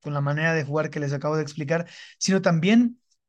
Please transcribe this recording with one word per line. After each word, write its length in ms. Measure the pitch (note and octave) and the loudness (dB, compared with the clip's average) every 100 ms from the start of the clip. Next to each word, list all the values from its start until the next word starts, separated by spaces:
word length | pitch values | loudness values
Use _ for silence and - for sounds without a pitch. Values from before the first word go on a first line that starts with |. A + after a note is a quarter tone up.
con 120 | D3+ | -6
la 80 | C#3+ | -4
manera 320 | C#3+ D3 E3 | -2 0 0
de 100 | D#3+ | 0
jugar 260 | C3 D3+ D#3 | 0 -2 -2
que 100 | D#3 | -4
les 140 | C#3+ | -4
acabo 240 | C#3 D3+ D#3 | -4 -2 -2
de 60 | |
explicar, 440 | D#3 D#3 C#3+ E3 E3+ - - - | -4 -6 -2 -2 -4 -14 -20 -8
sino 240 | - F#3+ | 0 2
también 580 | F#3 E3 F3 A#3 A#3+ - _ _ | 4 2 4 4 4 -2 _ _